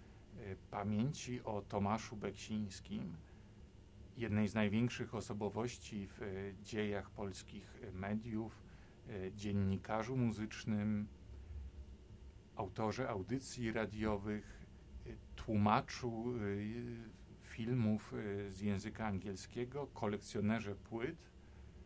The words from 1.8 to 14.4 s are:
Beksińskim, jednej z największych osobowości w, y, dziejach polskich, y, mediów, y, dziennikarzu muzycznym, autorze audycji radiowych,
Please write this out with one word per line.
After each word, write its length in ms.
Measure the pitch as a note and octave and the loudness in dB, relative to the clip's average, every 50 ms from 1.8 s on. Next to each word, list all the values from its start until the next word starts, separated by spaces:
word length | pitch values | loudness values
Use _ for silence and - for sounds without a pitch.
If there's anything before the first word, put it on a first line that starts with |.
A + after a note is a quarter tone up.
| G2+ G2 G#2+ A2+ - - - | 6 6 4 4 0 -2 -6
Beksińskim, 1000 | G#2+ - G#2 G2 - - - A2 G#2+ G#2+ G2 F#2+ - - - G2 A2 - E2+ - D#2+ - - - - - - - - - - - - - - - - - - - | -2 -2 -2 -4 -4 -4 -2 0 0 0 -2 -4 -8 -8 -4 -4 -4 -4 -4 -6 -8 -10 -12 -16 -16 -16 -16 -16 -16 -18 -16 -16 -18 -18 -16 -16 -16 -16 -12 -6
jednej 320 | - A#2 A2 G#2 G#2+ G#2+ G2+ | -2 2 4 6 6 6 6
z 60 | F2+ | 6
największych 600 | A2 G#2+ G#2 F#2+ A2 A#2+ B2 - - A#2+ - - | 6 4 6 6 6 4 4 2 0 -4 -2 -2
osobowości 920 | A2 F#2+ - A2 G#2 G#2+ G2+ F#2+ G#2 A2+ B2 A#2+ - - - A2+ G#2 G2 | -4 -2 -2 -2 0 0 0 2 2 0 0 -2 -4 -8 -6 -4 -4 -4
w, 160 | F#2 - - A2+ | -4 -6 -6 -4
y, 320 | G#2 F#2+ F#2+ G2 G2+ G2 F#2+ G#2 | -4 -2 -2 -4 -4 -6 -8 -8
dziejach 460 | - - G#2+ G#2+ G#2 G2+ G2 F#2 - | -4 0 2 2 2 2 0 -2 -4
polskich, 720 | - G#2+ G#2 G2 F#2 - - - - G#2 F#2+ - - - - | -6 -4 -4 -4 -4 -6 -8 -10 -10 -12 -12 -12 -12 -12 -10
y, 80 | G#2 F#2 | -8 -6
mediów, 720 | F#2 F#2+ G2 G#2+ A2 A2 A#2+ A2 A2 A2+ A2 A2+ - - - - - - - - - - - | -2 0 0 0 0 0 0 -2 0 -2 -2 -6 -10 -14 -14 -14 -14 -16 -16 -18 -16 -10 -8
y, 240 | A2+ G2 F#2 F#2+ G2 | -4 -4 -2 -4 -4
dziennikarzu 800 | G#2 G2+ G#2 G2+ G2+ G2 F#2+ G2 F#2 - - A2 A2 A2 A2+ C3 | -2 0 2 4 4 6 6 4 2 2 2 2 2 2 2 2
muzycznym, 880 | C3 B2 A#2 G#2 G2 A2 A2 - - - - G#2+ G#2 G#2 A2 G#2+ G#2 G#2+ G#2 - - - - - - - - - - - - - - - - - - - - - - - - - - - - - | 4 4 4 4 2 -2 -4 -4 -4 0 2 2 4 4 4 4 2 2 -2 -6 -12 -14 -12 -12 -10 -10 -8 -8 -8 -8 -8 -10 -10 -12 -12 -12 -14 -14 -14 -14 -14 -14 -14 -14 -16 -16 -12 -6
autorze 520 | - A2+ F#2+ - - A2 G#2+ G2+ A2 C3 B2 | -4 -4 -4 0 0 2 2 2 2 0 0
audycji 640 | A#2+ G2 F#2 - A#2 C3+ B2+ - - B2 A#2+ A2+ G#2+ | 0 0 0 0 0 0 0 -2 -4 0 0 2 2
radiowych, 920 | A#2 A2 G2 G#2 G#2+ G#2+ G#2+ G#2+ G2+ G2 G#2+ G#2 G#2 | 2 2 2 0 2 4 4 4 4 2 0 0 -2